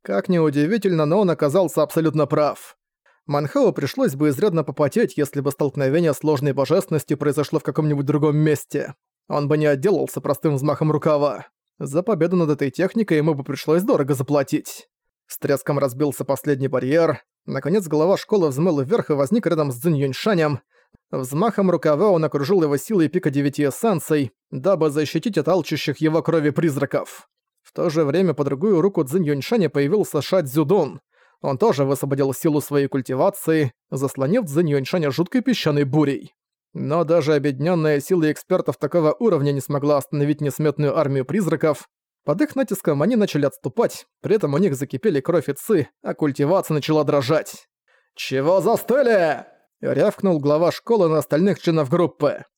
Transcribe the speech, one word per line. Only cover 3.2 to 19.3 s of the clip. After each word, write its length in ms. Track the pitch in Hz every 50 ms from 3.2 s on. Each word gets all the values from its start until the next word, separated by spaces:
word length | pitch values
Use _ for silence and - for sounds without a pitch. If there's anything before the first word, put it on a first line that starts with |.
| _
Манхау 460 | - 143 143 151 139 - 285 269 196
пришлось 440 | 147 - 143 131 - 262 269 208 135
бы 140 | 135 151 151
изрядно 360 | 135 135 208 214 165 165 139
попотеть, 500 | - 135 - 151 135 - 220 - - -
если 240 | - 143 - - 139
бы 120 | 135 139
столкновение 640 | 131 - 156 135 - 147 139 135 143 170 175 160 135
с 100 | - -
ложной 280 | 151 151 127 143 147
божественностью 680 | 135 143 135 127 160 196 - - 170 147 - - 151
произошло 420 | 143 143 147 131 151 139 - - 151
в 40 | -
каком-нибудь 420 | - 131 - 156 151 147 143 139
другом 300 | 135 151 147 147 156 147
месте. 600 | 151 156 156 151 - - _ - 143 - - 143 _ _ _ _ _ _ _
Он 180 | 151 147 147
бы 100 | 139 151
не 80 | 151 151
отделался 540 | 147 143 139 131 208 196 143 131 - - 135
простым 360 | - 147 139 - - 160 143
взмахом 360 | 131 135 151 143 - 160 156
рукава. 560 | 156 147 - 165 151 143 147 143 120 95 - _ _ _ _ _ _ _
За 240 | 143 135 135 165 180
победу 320 | 233 214 156 160 175 185
над 140 | 180 165 147
этой 200 | 151 143 143 135
техникой 480 | - - 175 190 - 226 214 - 170
ему 160 | 151 143 160 151
бы 120 | 139 139
пришлось 380 | - 127 - - - 156 175 190
дорого 300 | 262 254 147 143 131 147
заплатить. 760 | 127 131 - 147 143 135 - - 139 - - - - - _ _ _ _ _ _ _ _
С 120 | _ - -
треском 400 | - 117 139 131 - - 147 139
разбился 460 | 135 131 120 131 151 147 123 - 139
последний 420 | - 139 - - 151 143 131 135
барьер. 540 | 127 131 127 127 127 147 170 165 160 139 - _ _ _ _ _
Наконец 420 | - 135 135 - 143 180 220 180
голова 300 | 156 151 151 156 180 196
школы 320 | - - - 214 202 170 151
взмыла 340 | 127 135 165 185 160 143 131
вверх 260 | 135 220 220 - -
и 40 | 151
возник 340 | 139 143 131